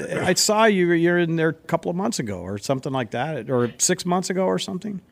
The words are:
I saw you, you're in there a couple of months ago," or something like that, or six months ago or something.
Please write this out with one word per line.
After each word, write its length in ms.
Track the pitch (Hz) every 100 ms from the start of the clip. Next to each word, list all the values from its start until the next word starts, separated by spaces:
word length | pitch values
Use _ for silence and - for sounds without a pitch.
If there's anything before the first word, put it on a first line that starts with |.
| - 156
I 120 | 143
saw 300 | 185 - 214
you, 260 | 226 196 175
you're 280 | 170 170 175
in 180 | 170 165
there 140 | 160
a 20 |
couple 380 | 160 - 165 180
of 60 | 175
months 220 | 214 -
ago," 220 | 117 92
or 180 | 90 101
something 340 | - 135 143
like 200 | 135 117
that, 360 | 120 147 151 113
or 240 | 127 120 -
six 260 | - 185
months 240 | 180 180 180
ago 160 | 180
or 140 | 185 185
something. 420 | - 185 214 190 _